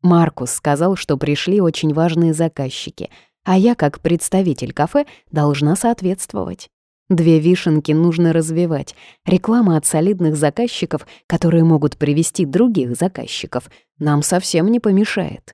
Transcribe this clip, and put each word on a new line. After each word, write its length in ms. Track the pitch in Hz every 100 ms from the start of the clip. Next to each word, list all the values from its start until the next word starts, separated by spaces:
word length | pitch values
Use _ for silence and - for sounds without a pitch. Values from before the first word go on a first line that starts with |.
"Маркус 500 | 180 170 165 - 123
сказал, 420 | - 151 143 175
что 220 | 190 - 139
пришли 440 | 143 147 - 202
очень 320 | 175 151 156
важные 400 | 151 170 160 165
заказчики, 800 | 156 165 156 135 - - - 90 - _ _
а 160 | - 190
я, 160 | 214
как 240 | 240 147 -
представитель 760 | 160 170 - 190 185 139 117
кафе, 320 | - 151 285 294 - _
должна 420 | 151 147 143 147
соответствовать. 960 | 180 226 233 185 190 - 208 180 180 - _ _ _ _
Две 280 | 175 165 160
вишенки 520 | 156 180 - 151 147
нужно 400 | 151 170 165 175
развивать. 600 | 165 160 165 175 151 - - - _ -
Реклама 500 | 185 196 233 208 160
от 80 |
солидных 500 | - 160 170 196 165
заказчиков, 720 | 151 147 147 240 - 170 151 - - _
которые 360 | 170 170 170
могут 360 | 165 156 147 -
привести 480 | 147 147 165 - 156
других 500 | 151 240 196 123 120
заказчиков, 760 | 175 - - - - 123 - _ _ _
нам 240 | 151 147
совсем 460 | 147 185 185 175 180
не 120 | 233
помешает". 720 | 220 196 214 - 82 - -